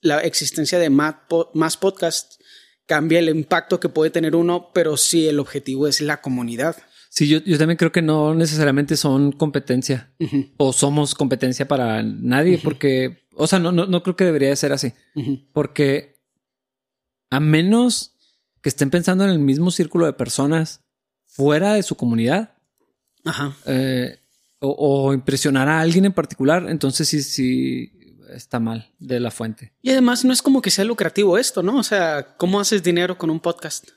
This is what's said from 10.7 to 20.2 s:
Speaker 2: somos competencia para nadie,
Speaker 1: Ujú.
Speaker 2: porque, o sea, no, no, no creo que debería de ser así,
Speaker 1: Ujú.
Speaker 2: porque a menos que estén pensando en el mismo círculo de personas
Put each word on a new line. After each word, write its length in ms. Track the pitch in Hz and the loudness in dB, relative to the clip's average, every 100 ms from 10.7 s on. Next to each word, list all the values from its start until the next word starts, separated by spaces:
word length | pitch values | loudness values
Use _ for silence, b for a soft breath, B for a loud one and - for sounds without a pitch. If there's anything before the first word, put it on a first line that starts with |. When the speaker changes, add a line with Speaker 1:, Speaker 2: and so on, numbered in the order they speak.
Speaker 2:
somos 420 | 127 143 147 143 - | 2 2 2 0 -2
competencia 520 | 139 131 131 123 135 | -2 0 -2 -2 -2
para 360 | 139 117 110 | 0 0 -2
nadie, 520 | 110 107 123 131 165 175 | -4 -4 -2 2 2 2
Speaker 1:
Ujú. 80 | |
Speaker 2:
porque, 640 | 151 147 143 131 131 - _ | 0 -2 0 0 -2 -6 _
o 140 | - 156 | -4 0
sea, 100 | 190 | 2
no, 140 | 170 | 2
no, 160 | 180 190 | 0 2
no 160 | 175 | 0
creo 120 | 185 180 | -2 0
que 100 | 185 | 0
debería 240 | 156 135 | 2 2
de 60 | 139 | 0
ser 160 | 147 | -2
así, 220 | 139 131 - _ - | -2 -4 -8 _ -8
Speaker 1:
Ujú. 240 | 123 135 _ | -6 -6 _
Speaker 2:
porque 680 | - 143 - 143 139 - _ _ _ _ _ _ _ _ _ _ _ _ | -4 -4 0 0 0 -4 _ _ _ _ _ _ _ _ _ _ _ _
a 80 | 135 | -2
menos 760 | 151 156 175 226 247 - - _ _ _ _ _ | 2 2 4 4 2 0 -8 _ _ _ _ _
que 80 | - | -6
estén 220 | - 139 | -2 0
pensando 320 | 175 175 185 | 0 0 0
en 80 | 196 | 2
el 80 | 175 | 2
mismo 320 | 143 135 175 | 2 2 0
círculo 340 | 175 156 175 165 | 0 -2 2 0
de 80 | |
personas 680 | 139 | 0